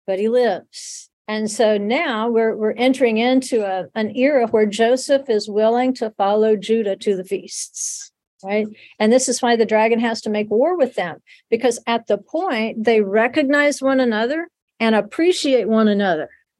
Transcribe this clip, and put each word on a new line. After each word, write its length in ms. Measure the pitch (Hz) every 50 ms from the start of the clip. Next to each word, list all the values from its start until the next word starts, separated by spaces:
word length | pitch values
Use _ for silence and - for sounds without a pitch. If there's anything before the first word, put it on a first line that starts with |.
| _
but 100 | - 190
he 120 | 185 208 220
lives. 800 | 240 247 247 226 185 160 - _ - - - - - - - _ _ _ _
And 240 | - 214 214 214 214
so 260 | 214 - 233 214 214
now 520 | 208 202 208 240 302 339 302 233 214 220 240
we're, 260 | 233 226 226 226 -
we're 180 | 208 214 214 -
entering 440 | 226 247 262 262 262 269 233 220
into 480 | 220 233 254 262 262 262 - 262 226 208
a, 220 | 196 185 185 180 - -
an 200 | 226 220 214 208
era 320 | 254 254 285 302 254 233
where 180 | 226 - 220 214
Joseph 640 | 208 196 226 226 226 254 254 - - 277 269 277 -
is 200 | 220 208 202 214
willing 440 | 202 208 214 220 233 240 254 254 254
to 160 | - 233 220
follow 440 | - - 202 196 208 214 214 220 214
Judah 400 | 202 - - 220 226 220 202 196
to 200 | 190 - 214 196
the 60 | 185 185
feasts, 880 | 190 196 190 - 202 - - - - - - - - - - - - _ _ _ _ _ _ -
right? 240 | 190 202 214 214 214 214 - - - - -
And 120 | 214 220
this 180 | 233 262 254 -
is 120 | 240 -
why 140 | - 240 240
the 100 | 226 226
dragon 340 | 185 220 214 220 226 233 233
has 220 | 233 226 226 226
to 80 | - 233
make 200 | 208 208 214 208
war 280 | 208 220 269 330 359
with 180 | 349 269 254 -
them, 260 | - 180 170 147 - _ _ - - _ -
because 300 | 233 233 254 247 233 233 -
at 200 | 240 233 226 226
the 100 | - 208
point 680 | 202 202 _ - 320 370 370 277 220 220 226 - 226 214
they 180 | 240 226 220
recognize 800 | 208 190 196 226 226 254 254 302 294 262 294 285 285 294 277 -
one 180 | 262 269 269 262
another 500 | 254 240 220 214 226 240 294 330 349 339 _ _ _ _ _ -
and 160 | 226 226 220
appreciate 720 | 208 208 208 - - 330 359 359 - - 285 262 240 190
one 200 | 202 220 220 220
another. 420 | 214 208 202 202 190 170 156 139 - _ _ _ _ _ -